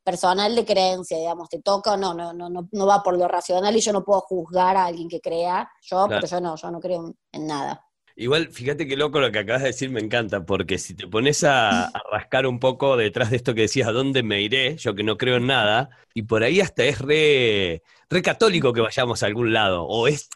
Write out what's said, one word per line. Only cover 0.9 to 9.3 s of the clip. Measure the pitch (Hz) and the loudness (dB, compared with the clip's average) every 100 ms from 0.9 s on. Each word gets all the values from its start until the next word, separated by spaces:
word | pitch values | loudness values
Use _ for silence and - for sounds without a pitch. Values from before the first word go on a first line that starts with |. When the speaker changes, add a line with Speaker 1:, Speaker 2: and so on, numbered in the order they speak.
| 185 180 160 | 0 -4 -4
Speaker 1:
digamos, | 165 170 165 | -4 -6 -8
te | 165 | -6
toca | 202 196 214 | -2 0 0
o | 202 | 0
no, | 190 | -2
no, | 170 170 | -4 -8
no, | 170 175 | -10 -10
no, | 185 180 | -10 -8
no | 208 196 | 0 4
va | 202 | 4
por | 196 175 | 4 2
lo | 175 | 2
racional | 175 170 180 208 | 0 0 0 2
y | 226 | 2
yo | 214 | 2
no | 180 | 0
puedo | 190 196 | 2 0
juzgar | - 185 160 180 185 190 | 0 -6 -2 2 2 2
a | |
alguien | 180 170 165 | 0 -2 -8
que | 165 | -8
crea, | 180 165 175 185 240 _ | -6 -4 -2 -2 -6 _
yo, | - 185 208 | -4 0 2
Speaker 2:
Claro. | 208 | 0
Speaker 1:
pero | 175 | -2
yo | 175 | -4
no, | 175 156 | -4 -6
yo | 175 | -8
no | 170 | -8
creo | 143 165 165 | -6 -6 -8
en, | - _ | -16 _
en | - 156 | -10 -6
nada. | 147 139 139 _ _ _ - | -4 -6 -8 _ _ _ -6
Speaker 2:
Igual, | 120 151 156 | 0 0 -2
fíjate | - 123 147 147 | -6 -6 -4 -4
qué | 139 | -2
loco | 147 143 | 0 0
lo | 127 | 0